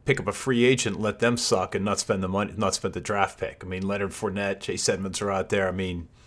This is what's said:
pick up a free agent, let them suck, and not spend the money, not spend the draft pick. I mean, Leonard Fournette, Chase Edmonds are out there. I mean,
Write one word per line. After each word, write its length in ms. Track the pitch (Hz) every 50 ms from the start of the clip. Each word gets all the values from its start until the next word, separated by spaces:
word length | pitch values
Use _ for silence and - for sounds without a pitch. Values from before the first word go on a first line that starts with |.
| -
pick 120 | - 131 -
up 80 | 85
a 60 | 104
free 320 | - - - 131 127 120 120
agent, 340 | 127 139 131 - 110 95 90
let 200 | 107 104 101 -
them 180 | 113 120 120
suck, 380 | 120 - - 117 95 92 - -
and 100 | 98 98
not 160 | 104 98 -
spend 220 | - - 104 95
the 60 | 95 92
money, 260 | 95 101 104 - 90
not 180 | 104 107 95 -
spend 200 | - - 95 -
the 60 | 90
draft 380 | - - 104 101 98 - - -
pick. 240 | 95 - - -
I 60 | - 92
mean, 180 | 92 92 95
Leonard 260 | 98 101 101 101 95
Fournette, 480 | - - 110 101 92 101 101 98 101 98
Chase 280 | - - 95 98 - -
Edmonds 320 | 101 90 98 95 87 -
are 100 | 101 101
out 200 | 98 95 95 -
there. 180 | 104 101 95 92
I 20 |
mean, 380 | 90 95 95 92 90 87 82 - - - -